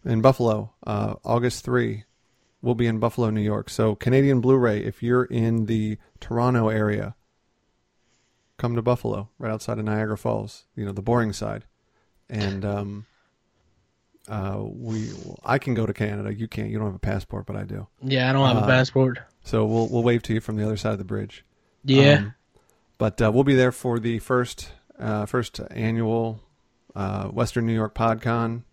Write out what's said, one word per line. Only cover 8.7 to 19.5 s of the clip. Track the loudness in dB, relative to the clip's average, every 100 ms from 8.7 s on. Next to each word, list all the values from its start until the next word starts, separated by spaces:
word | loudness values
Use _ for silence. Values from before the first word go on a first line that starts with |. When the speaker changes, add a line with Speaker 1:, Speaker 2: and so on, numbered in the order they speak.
| 0
Speaker 1:
to |
Buffalo, | 0 0 -2 -4 -8 _
right | -6
outside | -6 -6 -4
of |
Niagara | -2 -2 -2 -2
Falls, | -2 -4 -6 -14 _
you | -8 -8
know, |
the | -6
boring | 0 0 0
side. | -4 -8 -8 -14 _ _ _ _ _ _
And, | -6 -4 -4
um, | -4 -6 -6 -12 -16 _ _ _ _ _ _ _ _ _ _ _ -10
uh, | -6 -4 -6
we, | -8 -10 -6 -6 -6 -10 -16 -12
I | -2 -2
can | 0
go | -2 -2
to |
Canada. | -2 -4 -4 -6
You | -6 -8
can't. | -6 -6
You | -4
don't | -4
have | -4
a |
passport, | -2 -4 -4 -10 -8
but |
I | -10
do. | -8 -10 -12 _
Speaker 2:
Yeah, | -2 0 2
I |
don't | 4 4
have | 4
a |
Speaker 1:
Uh, | 4
Speaker 2:
passport. | 4 4 2 2 0 -12 _
Speaker 1:
so | -4